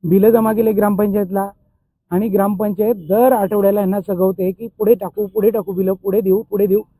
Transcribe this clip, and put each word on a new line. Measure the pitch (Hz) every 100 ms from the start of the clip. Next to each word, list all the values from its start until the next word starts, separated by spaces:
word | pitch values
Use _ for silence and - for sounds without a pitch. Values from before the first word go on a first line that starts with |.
बिलं | 170 196 208
जमा | 226 220
केले | 220 220
ग्रामपंचायतला | 202 208 196 208 202 190 196 196 - _ _ _ _ _
आणि | 180 220
ग्रामपंचायत | 190 196 190 214 185 214 226 156
दर | 202 254
आठवड्याला | 247 196 208 196 208
यांना | 196 202
सगवते | 190 180 190 185 185
की | 185 233 _
पुढे | 214
टाकू, | 196 185 - 208
पुढे | 214 202
टाकू | 220 185
बिलं, | 185 190
पुढे | 190 202 196
देऊ, | 190 190
पुढे | - 202 202
देऊ. | 202 214